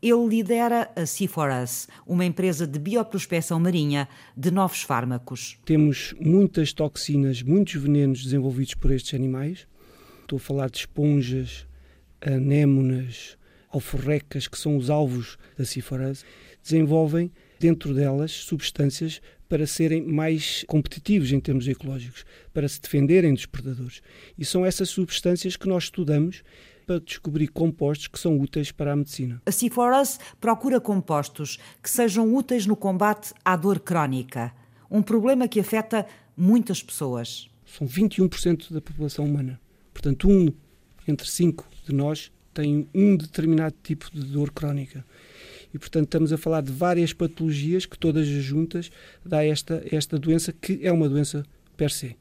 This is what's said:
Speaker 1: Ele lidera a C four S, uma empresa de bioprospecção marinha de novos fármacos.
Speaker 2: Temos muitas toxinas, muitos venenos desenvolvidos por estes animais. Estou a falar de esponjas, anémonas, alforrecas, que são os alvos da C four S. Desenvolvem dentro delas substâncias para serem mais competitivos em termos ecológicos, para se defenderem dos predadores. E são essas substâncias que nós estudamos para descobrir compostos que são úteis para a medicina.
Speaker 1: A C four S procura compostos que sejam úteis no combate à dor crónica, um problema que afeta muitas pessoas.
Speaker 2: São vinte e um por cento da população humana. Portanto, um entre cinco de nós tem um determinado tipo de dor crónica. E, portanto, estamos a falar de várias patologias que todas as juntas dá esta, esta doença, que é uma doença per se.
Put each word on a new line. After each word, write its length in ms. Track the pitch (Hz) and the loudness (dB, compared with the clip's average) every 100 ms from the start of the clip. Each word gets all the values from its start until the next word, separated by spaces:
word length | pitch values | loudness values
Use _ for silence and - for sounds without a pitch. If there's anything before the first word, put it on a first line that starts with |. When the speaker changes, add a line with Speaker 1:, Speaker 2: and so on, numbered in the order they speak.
Speaker 1:
Ele 260 | 226 233 233 | 4 4 4
lidera 640 | 226 196 233 233 233 226 - | 2 2 2 2 0 -2 -4
a 80 | |
C 220 | 160 - 190 | -4 -2 -4
four 240 | 165 143 | 0 0
S, 360 | 127 123 - - - - | 0 -4 -8 -10 -18 -4
uma 180 | 175 | 0
empresa 420 | 180 170 185 156 165 | 0 0 0 0 -4
de 120 | 147 | -4
bioprospecção 800 | 151 233 220 196 - 170 160 165 | -2 -2 -2 -6 -2 -4 -2 0
marinha 480 | 175 175 147 143 139 - - | 2 2 0 0 -4 -10 -20
de 160 | - 135 | -4 0
novos 300 | 185 190 - | 2 0 -2
fármacos. 800 | - 127 120 123 123 127 - - | -4 -2 -2 -4 -8 -12 -12 -16
Speaker 2:
Temos 520 | - 156 151 135 - - | 0 4 4 2 -6 -4
muitas 540 | 151 180 196 - 147 | 4 6 4 2 -2
toxinas, 720 | - 151 - - 143 135 123 | 0 -4 -4 -2 2 2 0
muitos 320 | 123 180 202 | 2 2 2
venenos 500 | 156 139 147 139 127 | -2 2 4 4 0
desenvolvidos 480 | 131 139 131 127 135 | 0 0 0 -2 -4
por 180 | - 131 | 0 2
estes 200 | 131 - | 2 -2
animais. 540 | 135 131 127 147 185 - _ - - - - | -4 -2 -2 -4 -8 -14 _ -20 -20 -20 -20
Estou 160 | - 139 | -8 -8
a 20 | |
falar 300 | - 139 131 | -4 -4 -4
de 80 | - | -6
esponjas, 880 | - - 147 147 123 131 127 - - - - - _ _ | -10 0 2 2 2 -2 -4 -10 -18 -20 -20 -20 _ _
anémonas, 1160 | - 135 135 143 147 135 131 127 127 117 - - _ _ _ | -2 0 2 4 6 4 4 0 -4 -12 -18 -20 _ _ _
alforrecas, 800 | 143 - 135 123 147 - 139 - | -8 -4 -4 0 -2 -2 -8 -8
que 100 | - | -6
são 200 | 151 147 | 0 0
os 100 | 123 | 2
alvos 480 | 151 143 123 117 - - - | 2 2 -2 -6 -14 -20 -8
da 80 | 131 | -6
C 160 | - | -6
four 180 | - 131 | -6 -6
S. 240 | 131 139 - - - - | -4 -6 -12 -20 -20 -20
Desenvolvem 680 | - 160 156 160 160 165 175 - _ _ | 0 2 4 4 4 2 -2 -6 _ _
dentro 340 | 165 165 156 | 2 2 0
delas 400 | 135 143 135 160 | 0 0 0 -2
substâncias 880 | - - 160 - - 143 135 160 151 - _ - | -6 -6 -6 -6 0 0 0 -6 -8 -16 _ -4
para 160 | 160 151 | -2 -2
serem 400 | - 160 165 156 | 0 0 0 0
mais 580 | 151 160 160 147 - - | 0 0 0 -2 -6 0
competitivos 640 | 156 - - - 208 135 | 0 0 -8 0 2 4
em 100 | 139 | 0
termos 280 | 143 135 123 | 2 -2 0
ecológicos, 560 | 131 139 135 120 - - - - | -6 -6 -10 -10 -16 -20 -20 -8
para 120 | - 143 | -4 -4
se 140 | - | -6
defenderem 540 | - 143 139 180 170 | -2 2 6 6 6
dos 100 | 135 | 2
predadores. 560 | - - 135 127 123 - _ - - - | -2 -10 -10 -8 -10 -14 _ -20 -20 -10
E 80 | 147 | -4
são 180 | 180 | 0
essas 240 | 185 180 190 | 0 0 -2
substâncias 680 | - 180 - 180 180 185 - | -2 -2 0 0 0 -2 -4
que 120 | 190 | -2
nós 160 | 180 | -2
estudamos 580 | - - 156 147 160 185 - - - - - | -2 -4 0 2 2 -2 -20 -20 -20 -20 -6
para 120 | 175 | -6
descobrir 480 | - - 165 151 147 | -4 -10 -6 -2 -2
compostos 600 | - 165 160 143 147 - | 0 -2 0 -2 -2 -8
que 100 | - | -4
são 220 | 175 151 | 0 2
úteis 320 | 139 - 147 | 0 -2 -6
para 200 | - 143 | -4 -2
a 40 | 143 | -2
medicina. 440 | 139 - 127 120 - | -4 -6 -8 -6 -4
Speaker 1:
A 60 | |
C 180 | 196 240 | -2 0
four 220 | 247 240 | 2 4
S 260 | 262 277 - - - | 4 2 -4 -14 -4
procura 400 | 220 226 277 254 | 0 0 2 0
compostos 760 | - 196 - 151 139 - 151 - - - | 2 -2 0 -2 -2 -8 -10 -10 -16 -14
que 80 | - | -6
sejam 460 | - 233 196 226 | 0 2 2 2
úteis 320 | 254 - 247 196 | 2 2 0 2
no 80 | |
combate 580 | 214 202 185 208 214 - - | 0 0 2 2 0 -6 -4
à 100 | - | 0
dor 240 | 180 175 190 | 2 2 0
crónica, 760 | - 180 143 131 127 127 120 - _ _ _ | 0 0 0 -2 -4 -6 -8 -10 _ _ _
um 100 | 214 | -2
problema 460 | - 226 220 269 247 | 2 2 2 2 2
que 140 | 214 | 0
afeta 440 | 185 220 220 226 202 - _ - | 0 -2 -2 -4 -4 -12 _ 0
muitas 460 | 180 233 226 185 | 4 4 4 -4
pessoas. 640 | - - 139 123 117 - - _ | -6 -8 -6 -4 -8 -12 -16 _
Speaker 2:
São 220 | _ - 135 | _ -10 -6
vinte 300 | 135 214 - | 0 0 2
e 60 | |
um 60 | 185 | 0
por 120 | - | 2
cento 340 | 180 165 - | 0 0 -2
da 60 | 156 | -10
população 440 | - 151 147 - | -8 -6 -6 -2
humana. 360 | 147 147 131 127 _ _ _ | -2 0 -4 -8 _ _ _
Portanto, 360 | - 147 135 185 | -6 -2 2 6
um 240 | 202 165 - _ _ _ _ - | 8 6 2 _ _ _ _ -4
entre 220 | 143 - | -4 -4
cinco 360 | - 175 - - - - | 2 2 2 -10 -18 -4
de 80 | |
nós 380 | 139 143 151 - _ _ | -2 0 -4 -8 _ _
tem 360 | - 147 147 151 | -4 0 0 0
um 240 | 196 202 190 | 4 4 4
determinado 600 | 151 - 160 160 160 151 | 0 -2 2 2 0 -6
tipo 260 | - 156 - | -8 -8 -6
de 100 | 156 | -10
dor 280 | 135 139 147 | -6 -2 -2
crónica. 540 | 147 151 143 135 135 - - - - - - - | -4 -4 -4 -6 -12 -18 -20 -20 -20 -20 -20 -16
E, 60 | 147 | -14
portanto, 280 | - 160 147 | -4 -2 0
estamos 260 | 160 160 | 2 2
a 60 | 156 | 0
falar 240 | 160 160 | 0 -2
de 100 | 135 | -2
várias 400 | 135 175 175 165 | -2 0 2 0
patologias 760 | - 165 165 160 147 147 180 180 | 0 -4 -2 -2 0 0 -2 -4
que 100 | - | -2
todas 300 | 165 151 147 | 0 2 0
as 160 | 143 | 0
juntas 480 | 135 147 165 170 170 - - - | -2 -2 -2 -4 -8 -16 -20 -20
dá 200 | - 156 | -4 0
esta, 360 | 151 151 - 165 - | 2 0 -4 -6 -2
esta 260 | 156 147 156 | -2 -2 -2
doença, 340 | 160 160 160 | 2 2 0
que 280 | - - 190 | -8 -6 -2
é 80 | 180 | 2
uma 180 | 170 151 | 2 4
doença 360 | 139 143 147 147 - _ - | 2 0 -4 -10 -16 _ -4
per 160 | 147 | -4
se. 240 | - 131 113 | -2 -10 -14